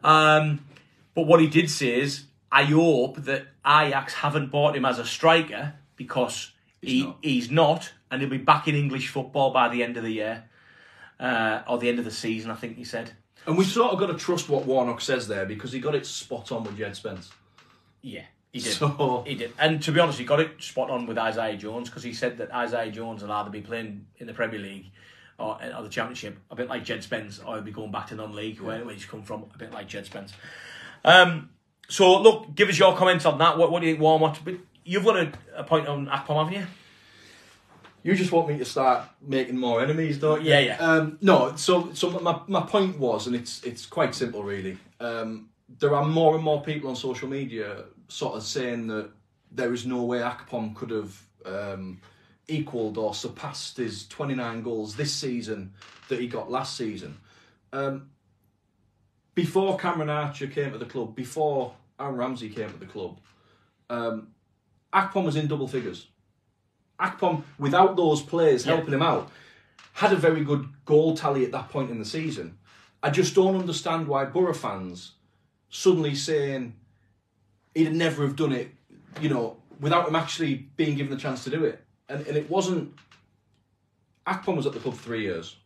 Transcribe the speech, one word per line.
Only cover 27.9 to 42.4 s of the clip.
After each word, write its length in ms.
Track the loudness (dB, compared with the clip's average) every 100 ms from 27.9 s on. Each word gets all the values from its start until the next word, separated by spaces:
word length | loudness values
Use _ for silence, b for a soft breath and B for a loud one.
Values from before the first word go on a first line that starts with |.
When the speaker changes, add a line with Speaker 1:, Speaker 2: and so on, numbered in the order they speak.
Speaker 1:
back 160 | -10 -10
to 80 | -12
non-league, 420 | -12 -10 -10 -10
Speaker 2:
Yeah. 60 | -10
Speaker 1:
where, 180 | -10 -10
where 80 |
he's 120 | -14 -16
come 180 | -16
from, 200 | -12 -12 -12
a 40 | -18
bit 160 | -16
like 140 | -14 -12
Jed 180 | -12 -12
Spence. 260 | -14 -16 -18 B B B B B B
Um, 460 | 8 10 10 4 -8 _ _ _ -10
so, 320 | 6 8 10
look, 340 | 10 8 -4 0
give 140 | 2
us 100 | 6
your 160 | 6 6
comments 280 | 4 4 2
on 120 | 4
that. 180 | 4 6
What, 140 | 2
what 100 | 4
do 60 | 0
you 60 |
think, 80 | 2
Warnock? 380 | 4 4 2 0
But 120 | -10 -12 -14 _
you've 200 | -4 2 4
got 120 | 2
a, 140 | 0 -4 -16 -14
a 80 |
point 240 | 0 0 2
on 200 | -4 -4
Akpom, 300 | -6 -2 0
haven't 160 | 0
you? 120 | -4 -8 -14 b b b b b b b b _ -20 -20 _
Speaker 2:
You 140 | 0 2
just 160 | 4
want 160 | 2 2
me 100 | -2
to 60 | -4
start 420 | 2 2 2 -2 _
making 360 | -4 -2 -2 -2
more 240 | 0 0
enemies, 340 | 0 0 -2 0
don't 220 | 0 2
you? 60 | 4
Speaker 1:
Yeah, 80 | 4
yeah. 180 | 4 0
Speaker 2:
Um, 400 | 4 4 2 2
no, 340 | 6 6 6 0
so, 340 | 2 2 2
so 160 | -4 -2 0
my, 180 | -2 -2